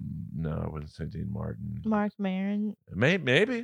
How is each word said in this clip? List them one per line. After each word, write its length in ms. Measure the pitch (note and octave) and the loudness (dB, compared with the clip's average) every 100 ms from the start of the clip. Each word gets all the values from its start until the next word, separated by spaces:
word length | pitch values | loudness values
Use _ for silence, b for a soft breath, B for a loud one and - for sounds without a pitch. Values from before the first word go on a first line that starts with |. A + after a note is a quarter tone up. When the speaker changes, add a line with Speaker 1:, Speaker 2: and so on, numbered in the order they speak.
| - - - - | -6 -6 -6 -4
Speaker 1:
no, 160 | D#2+ | -2
I 180 | D#2+ E2 | -2 -2
wouldn't 220 | D#2 D2+ | -4 -8
say 140 | - D#2+ | -8 -8
Dean 240 | D#2+ D#2 | -6 -4
Martin. 540 | D#2 D#2 - - - G#3+ | -4 -4 -6 -6 -4 0
Speaker 2:
Marc 280 | G#3+ G#3 - | 2 0 -2
Maron. 580 | F#3+ F#3 G3 G#3 G#3+ - - | -2 0 0 0 -2 -4 -8
Speaker 1:
May-, 260 | F2 B2+ F#3+ | 2 4 4
maybe 400 | C3 C#3 A3 | 6 6 6
a 20 | A#3 | 2